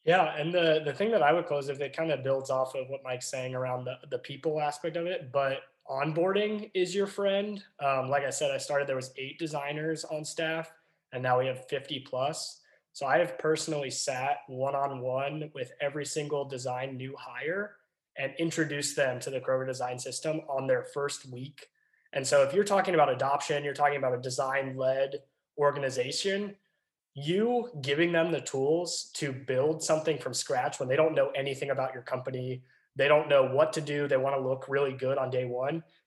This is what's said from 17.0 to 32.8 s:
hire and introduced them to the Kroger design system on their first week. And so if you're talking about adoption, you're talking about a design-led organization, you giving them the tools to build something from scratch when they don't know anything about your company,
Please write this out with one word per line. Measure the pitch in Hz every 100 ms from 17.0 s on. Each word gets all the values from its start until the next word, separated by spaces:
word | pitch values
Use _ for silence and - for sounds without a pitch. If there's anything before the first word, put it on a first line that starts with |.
| 135 139
hire | 131 120 143 190 208 - _ _ _ -
and | 135 139
introduced | 165 165 151 143 143 -
them | 135 123
to | 139
the | 131
Kroger | 131 131 131
design | 127 123 123
system | 131 123 160 156 156
on | 135 135
their | 127 -
first | 143 143 - 135
week. | 123 147 - - _ _ _ _
And | 143 131
so | 143
if | 135
you're | 190
talking | 202 196 185
about | 165 139
adoption, | 127 135 143 - 147
you're | 143
talking | 139 147 143
about | 131
a | 123
design-led | 127 127 135 139 135 131 131 135 135 143 - _ _ -
organization, | 143 143 135 127 131 - 196 196 202 202 _ _ _ _ _
you | 139 147 190 226 240 214 151
giving | 135 143 170
them | 165 165
the | 151
tools | - 135 135 170 175 - - -
to | 147
build | 127 - 127 147 160
something | - 156 160 147
from | 131
scratch | 123 - 131 139 -
when | 127
they | 143
don't | 160
know | 143 135 139
anything | 139 131 139
about | 131 131
your | 127
company, | - 127 127 127 127 127 - _